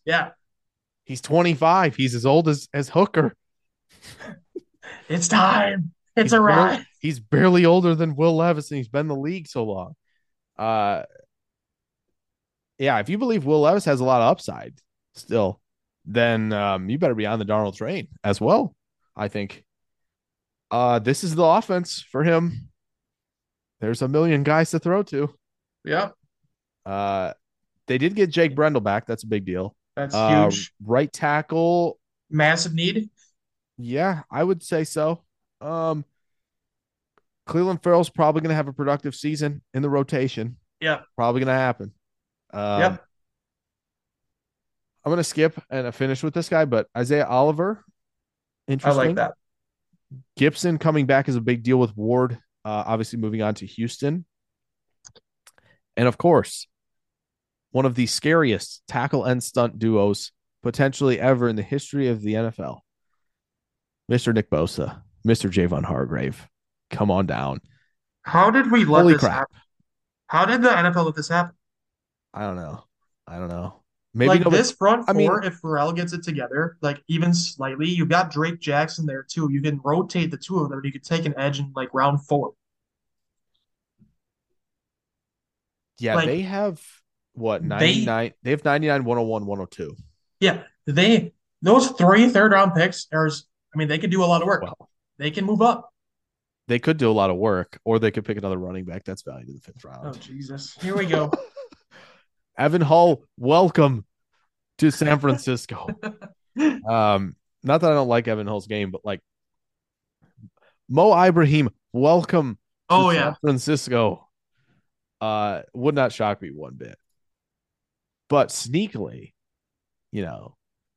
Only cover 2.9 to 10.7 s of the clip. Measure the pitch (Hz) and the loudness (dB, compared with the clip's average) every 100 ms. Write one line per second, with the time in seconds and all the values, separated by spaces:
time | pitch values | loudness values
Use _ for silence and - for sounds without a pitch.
2.9 | 165 202 170 127 - _ _ _ _ _ | 2 2 2 0 -4 _ _ _ _ _
3.9 | _ - - - - _ - - _ - | _ -20 -20 -20 -20 _ -20 -20 _ -20
4.9 | - - 170 175 214 190 202 202 196 165 | -20 -6 -2 2 4 6 4 0 -2 -6
5.9 | - _ - 214 226 208 190 185 254 - | -10 _ 0 4 4 6 6 4 0 -8
6.9 | _ 156 131 107 139 185 180 170 180 175 | _ -6 -6 -2 4 6 6 6 6 4
7.9 | 160 165 143 165 160 170 151 143 143 113 | 2 0 2 2 2 2 0 -4 -8 -4
8.9 | 139 156 139 147 185 151 127 110 95 87 | -4 -4 -4 -6 -8 -8 -6 -4 -6 -10
9.9 | 156 _ _ _ _ _ - 113 | -16 _ _ _ _ _ -8 -2